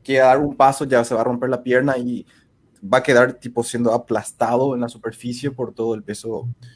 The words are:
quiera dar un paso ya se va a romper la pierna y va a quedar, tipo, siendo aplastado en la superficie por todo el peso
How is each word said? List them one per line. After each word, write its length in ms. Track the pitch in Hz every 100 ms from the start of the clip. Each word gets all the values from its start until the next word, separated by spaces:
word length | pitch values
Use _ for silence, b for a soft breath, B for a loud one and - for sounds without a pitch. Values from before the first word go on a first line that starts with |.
quiera 220 | 135 135 131
dar 120 | 135
un 160 | 147
paso 300 | - 135 139
ya 180 | 139 123
se 120 | 120
va 80 | 113
a 20 |
romper 240 | 120 120 127
la 140 | 123
pierna 340 | 127 127 139 127
y 300 | 123 107 - b b _ _ _
va 160 | 98 127
a 40 |
quedar, 320 | 143 120 127
tipo, 280 | - 120 120
siendo 300 | 117 120 117
aplastado 800 | 117 - 107 - - 113 120 139
en 80 | 123
la 60 | 117
superficie 600 | 110 113 - 123 120 139
por 220 | 131 113
todo 220 | - 113
el 80 | 107
peso 440 | 104 107 113 110 120 - b